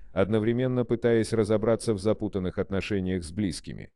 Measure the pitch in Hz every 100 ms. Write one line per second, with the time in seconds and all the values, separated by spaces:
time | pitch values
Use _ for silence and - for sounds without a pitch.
0 | - 92 98 110 110 120 127 127 117 117
1 | 117 117 104 113 104 110 110 110 - 101
2 | 104 104 104 95 92 92 90 98 - 101
3 | 92 92 80 92 98 71 - 52 50